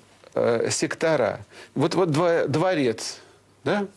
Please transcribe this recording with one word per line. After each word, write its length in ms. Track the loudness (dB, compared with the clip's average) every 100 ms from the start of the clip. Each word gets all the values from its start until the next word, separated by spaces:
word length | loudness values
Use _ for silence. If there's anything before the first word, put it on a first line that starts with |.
| -20 -20 -8
э, 360 | 0 2 2 0
сектора. 760 | -2 -4 -2 0 2 0 -2 -10 -20 -10 -2
Вот, 180 | 0
вот 160 | 2 2
дво-, 380 | 2 2 2 0
дворец, 720 | 0 0 2 0 -2 -8 -12 -20 -20 _ _
да? 220 | -2 -2 -2